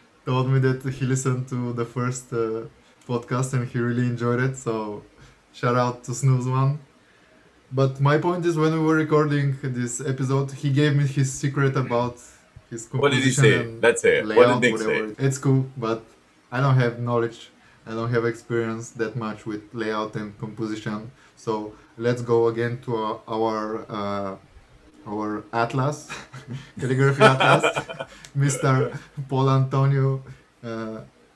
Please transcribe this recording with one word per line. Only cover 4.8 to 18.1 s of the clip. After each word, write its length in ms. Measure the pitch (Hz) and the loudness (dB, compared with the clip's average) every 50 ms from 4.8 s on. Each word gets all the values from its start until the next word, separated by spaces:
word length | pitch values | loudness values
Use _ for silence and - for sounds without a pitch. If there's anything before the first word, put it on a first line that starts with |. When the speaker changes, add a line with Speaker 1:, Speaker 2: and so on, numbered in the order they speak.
| 107 104 104 104 - - _ - - - - _ _ _ | -6 -6 -8 -12 -14 -20 _ -20 -20 -20 -20 _ _ _
Speaker 1:
shout 240 | - - - 123 123 | -8 -4 -2 0 2
out 280 | 123 123 123 120 - - | 2 2 0 -2 -6 -8
to 80 | 127 120 | -8 -4
Snooze 340 | - 135 131 127 123 123 | 0 2 2 2 2 0
One. 300 | 127 127 131 135 143 147 151 - - _ _ _ _ _ _ _ _ _ _ _ _ _ _ _ _ | 0 0 2 2 0 0 -2 -8 -16 _ _ _ _ _ _ _ _ _ _ _ _ _ _ _ _
But 280 | 131 135 135 131 131 135 | 0 0 0 0 2 2
my 200 | 139 143 151 156 | 2 4 4 4
point 260 | - 175 180 175 165 | 2 0 0 0 0
is, 100 | 175 160 | 0 0
when 180 | 156 156 160 160 | 2 2 2 2
we 60 | 160 | 2
were 160 | 156 156 160 156 151 | 2 2 4 2 2
recording 520 | 151 151 151 151 147 147 143 143 139 135 - 143 | 2 2 2 4 2 2 2 2 0 -2 -2 -6
this 360 | 127 120 123 123 117 - - | -6 -4 -4 -4 -4 -6 -6
episode, 520 | 135 135 131 139 131 131 135 139 135 135 | -4 -4 -2 -2 0 0 0 0 0 -2
he 200 | - - 147 143 | -6 -4 -2 0
gave 240 | 131 147 147 151 139 | 2 4 4 4 4
me 120 | 143 143 | 2 2
his 260 | 135 - 143 131 135 - | 2 0 0 0 0 -2
secret 420 | - 147 135 135 143 139 135 131 | -4 -4 -2 0 0 0 2 2
about 420 | 135 123 117 120 120 120 117 - - - - - - _ _ _ - - _ | 0 -2 0 0 0 0 -2 -6 -10 -18 -20 -20 -20 _ _ _ -20 -18 _
his 180 | 117 113 - - | -14 -14 -10 -6
Speaker 2:
What 200 | 139 131 147 143 139 | -2 2 2 2 4
did 100 | 139 135 | 4 2
he 100 | 131 127 | 2 4
Speaker 1:
composition 100 | 143 123 | 6 6
Speaker 2:
say? 160 | 107 95 85 | 6 6 4
Speaker 1:
and 200 | - - - 117 | 0 -4 -2 2
Speaker 2:
Let's 200 | 113 120 113 - - | 4 4 4 4 4
hear 100 | - 78 - | 4 4 4
it. 60 | 107 | 2
What 80 | 107 107 | 4 6
did 40 | 117 123 | 6 8
Speaker 1:
layout, 160 | 123 123 110 | 8 6 4
Speaker 2:
Nick 120 | 123 117 110 | 2 2 2
Speaker 1:
whatever. 360 | 107 107 107 - - 110 107 | 0 0 0 0 0 -2 -4
Speaker 2:
say? 60 | - - 135 | -4 -2 -2
Speaker 1:
It's 120 | 131 131 - | -2 0 0
cool, 260 | - 139 135 131 131 135 - | 2 2 2 2 2 -2 -6
but 260 | 120 113 113 117 113 - - _ _ _ _ _ _ _ _ | -4 -4 -2 -4 -4 -6 -14 _ _ _ _ _ _ _ _
I 100 | 120 127 | -2 0
don't 140 | 143 139 131 | 2 4 4
have 240 | 131 120 117 117 120 | 4 4 2 0 -4
knowledge. 500 | 120 120 120 117 117 117 117 - - - _ _ _ - _ _ _ | -4 -2 0 0 0 -2 -4 -10 -18 -20 _ _ _ -20 _ _ _
I 40 | 110 | -10
don't 200 | 110 113 117 120 | -6 -4 -2 0